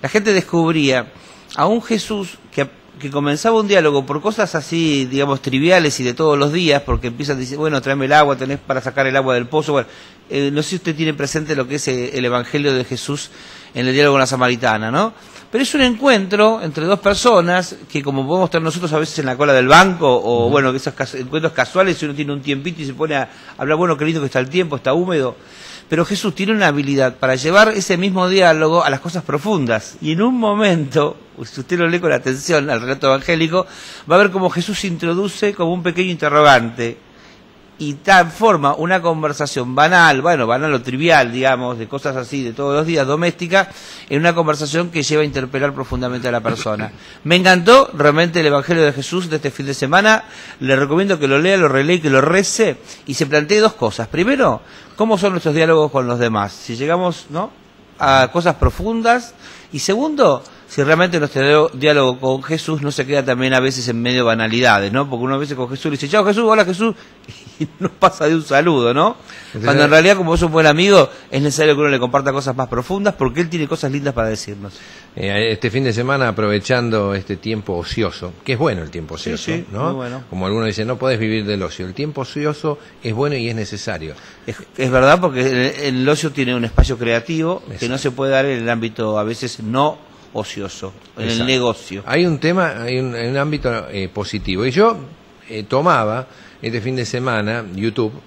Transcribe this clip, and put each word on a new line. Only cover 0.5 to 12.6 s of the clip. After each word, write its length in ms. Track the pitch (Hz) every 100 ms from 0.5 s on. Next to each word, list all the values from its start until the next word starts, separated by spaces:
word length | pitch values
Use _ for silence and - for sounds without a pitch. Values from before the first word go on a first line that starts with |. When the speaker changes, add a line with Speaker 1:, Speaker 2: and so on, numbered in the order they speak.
| 170 165 160 139 131 117 - - - - -
Speaker 1:
a 100 | 156
un 160 | 226
Jesús 560 | 226 220 - 214 185 - -
que, 160 | - 139 - - -
que 100 | 147
comenzaba 480 | 143 143 147 226 226
un 80 | 208
diálogo 380 | 196 156 143 131
por 140 | 147
cosas 340 | 196 220 180
así, 520 | 160 147 165 160 143 131
digamos, 340 | 135 143 139
triviales 580 | - 131 156 185 156 -
y 40 |
de 80 | 123
todos 240 | 123 160 147
los 140 | 143
días, 300 | 160 170 143
porque 240 | 143 120 123
empiezan 300 | 120 147 139
a 20 |
decir, 160 | 127 143
"Bueno, 240 | 156 143
tráeme 240 | 127 139
el 80 | 131
agua, 240 | 151 147 131
tenés 220 | 131 139
para 200 | - 135
sacar 240 | 131 127 135
el 100 | 131
agua 180 | 131
del 120 | 123 120
pozo". 260 | 156 147
Bueno, 160 | 143 113 - - - -
eh, 220 | 139 139
no 100 | 143
sé 60 | 151
si 60 | 185
usted 180 | 170
tiene 200 | 151 160
presente 420 | 147 143 160 156 147
lo 100 | 127
que 100 | 143
es, 120 | 143
eh, 220 | 127 123 135
el 80 |
Evangelio 480 | 123 123 120 147